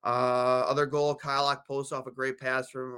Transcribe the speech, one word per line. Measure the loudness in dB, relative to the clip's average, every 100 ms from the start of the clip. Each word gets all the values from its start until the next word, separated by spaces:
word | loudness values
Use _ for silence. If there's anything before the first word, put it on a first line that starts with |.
Uh, | 0 2 2 4 4 2 2
other | 2 2
goal, | 2 0
Kyle | 0 -2 0 2
Okposo | 0 -4 -6 -4 -6
off | -8
a |
great | -4 -4 -2
pass | -2 -2 -4
from, | -8 -10